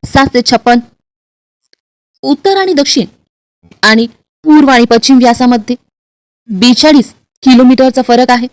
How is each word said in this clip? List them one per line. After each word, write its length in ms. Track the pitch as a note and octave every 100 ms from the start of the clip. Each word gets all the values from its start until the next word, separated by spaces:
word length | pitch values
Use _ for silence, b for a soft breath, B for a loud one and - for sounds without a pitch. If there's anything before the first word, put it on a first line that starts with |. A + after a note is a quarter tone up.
| -
सातशे 340 | C#4+ C4+ B3 A#3
छप्पन. 320 | A#3+ - A#3+ A#3 _ _ _ _ _ _ _ _ _ _ _ _ _
उत्तर 340 | C4+ C#4+ G4 G4
आणि 160 | F#4+
दक्षिण 320 | D#4+ C#4 - F#3 _ _ _ _ _ _ _
आणि 240 | G#3+ A3 A#3 _ _ _
पूर्व 260 | D#4 D4+ C#4
आणि 140 | B3+
पश्चिम 340 | A#3 A#3 - C4+
व्यासामध्ये 580 | A#3+ A#3 B3+ A#3+ G#3 B3 _ _ _ _ _ _ _
बेचाळीस 640 | G3 A#3 B3 D#4 D4+ A3 - _ _
किलोमीटरचा 600 | - B3 B3 C4 C4 B3
फरक 280 | B3 A#3+ B3+
आहे. 160 | B3 B3